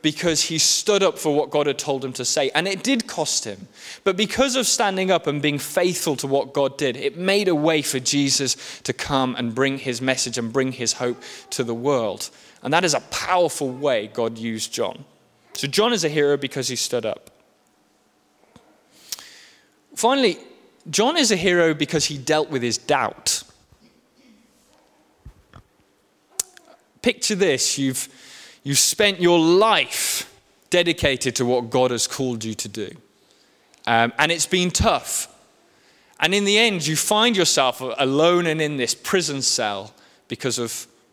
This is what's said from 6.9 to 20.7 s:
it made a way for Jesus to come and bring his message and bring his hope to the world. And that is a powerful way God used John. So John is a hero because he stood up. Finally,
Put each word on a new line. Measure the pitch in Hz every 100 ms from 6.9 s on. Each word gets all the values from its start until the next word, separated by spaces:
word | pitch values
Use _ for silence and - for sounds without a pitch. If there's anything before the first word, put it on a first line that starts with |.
| 120
it | 143 156
made | 185 202 190
a |
way | 160 156 160
for | 139 131
Jesus | 127 143 139 131 135 - - -
to | -
come | - - 139 127 123
and | 120
bring | 113 135 135
his | 131 117
message | 131 131 127 120
and | 117
bring | 127 131
his | 127 117
hope | - 123 120 - - -
to | -
the | 120
world. | 117 131 135 110 95 - - - -
And | -
that | 160
is | 180
a | 139 -
powerful | - - 180 175 - 139
way | 127 143 120 101
God | - 113 113
used | 113 110 -
John. | - 104 - 143 _ _ _ _
So | - -
John | 170 226
is | 226
a | 160
hero | 151 147 143
because | 135 143 127
he | 120
stood | - 123
up. | 110 - - _ _ _ _ _ _ _ _ _ _ _ _ - _ _ _ _ - - - - - _ _ _ _
Finally, | - 233 277 233 165 - - _